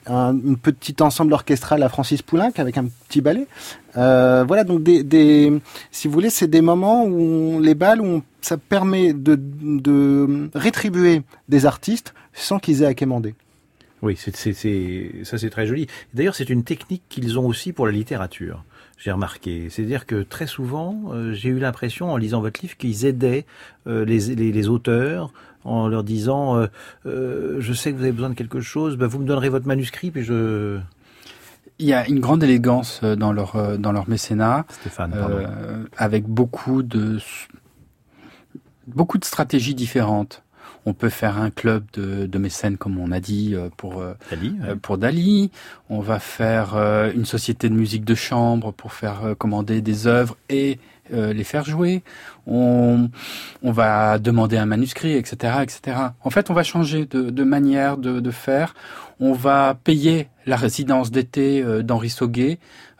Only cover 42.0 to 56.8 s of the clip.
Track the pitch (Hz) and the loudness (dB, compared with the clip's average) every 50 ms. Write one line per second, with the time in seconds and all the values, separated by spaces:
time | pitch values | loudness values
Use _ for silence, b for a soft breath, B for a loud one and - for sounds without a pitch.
42 | 98 95 98 98 98 92 92 98 98 95 - - - 104 101 - - 101 95 90 | -6 -6 -4 -6 -6 -4 -4 -4 -4 -4 -4 -4 -4 -4 -4 -4 -6 -6 -6 -4
43 | 87 87 87 92 92 - 104 101 107 107 98 90 87 87 - - - 92 92 92 | -4 -4 -4 -4 -4 -4 -4 -2 -2 -2 -4 -4 -6 -10 -12 -14 -14 -12 -10 -10
44 | 92 90 98 107 - - 82 80 92 131 202 - 90 90 101 104 - - 101 95 | -10 -10 -12 -14 -14 -12 -8 -6 -6 -6 -6 -6 -6 -8 -8 -8 -6 -4 -2 0
45 | 110 127 156 170 175 196 208 202 202 190 B B B B B B B - 110 107 | 0 0 0 2 2 4 4 2 2 0 B B B B B B B -8 -8 -6
46 | 101 107 110 101 - - - - 113 110 113 113 107 95 107 107 107 104 107 107 | -4 -2 -4 -4 -4 -8 -6 -2 0 0 2 0 0 0 0 0 0 2 2 2
47 | 107 110 - 120 113 - - 110 - - 117 - - 113 110 113 110 104 110 107 | 0 0 0 -2 -2 -2 -4 -4 -4 -4 -4 -2 0 0 2 2 0 0 -2 -4
48 | 107 113 113 110 - - 127 120 117 117 117 113 110 110 98 - - 107 - - | 0 0 0 0 0 -2 -2 0 2 2 0 0 -4 -6 -10 -12 -16 -18 -12 -8
49 | 113 104 101 101 110 107 107 - - 107 104 104 104 104 110 110 107 107 107 104 | -8 -8 -6 -6 -6 -6 -4 -2 -2 -2 -2 -2 -2 -2 -2 0 0 -2 -2 0
50 | 107 120 120 120 123 120 - - _ - 139 139 139 139 131 127 b b b b | 2 4 4 4 2 0 -4 -10 _ -4 -2 0 0 -2 -2 -6 b b b b
51 | _ - 123 117 107 107 107 107 101 - - 151 147 147 156 160 175 175 185 185 | _ -8 -4 -2 -2 -2 -2 -4 -6 -4 -4 -4 -4 -2 -2 0 0 0 0 -2
52 | B B B B B B B B _ - 117 123 123 123 123 120 120 120 120 120 | B B B B B B B B _ -2 0 2 4 4 4 4 4 4 4 4
53 | 120 120 120 B B B B B B B B B - 123 113 113 113 107 107 107 | 2 0 -2 B B B B B B B B B -4 0 2 2 2 4 4 4
54 | 107 107 107 107 107 120 117 117 113 107 117 110 107 107 107 110 131 127 - - | 4 2 2 2 2 2 2 2 2 2 2 0 0 0 0 0 -2 -2 -4 -4
55 | - 160 151 127 117 - 127 120 123 117 120 143 135 120 - - - 135 123 131 | -2 -2 0 -2 -2 -4 -6 -4 -2 -2 0 0 -2 -4 -8 -10 -10 -6 -4 -4
56 | 131 123 123 - - 131 - 202 202 - 175 175 165 - - 170 | -4 -6 -6 -8 -8 -2 0 0 0 2 0 0 0 0 0 -2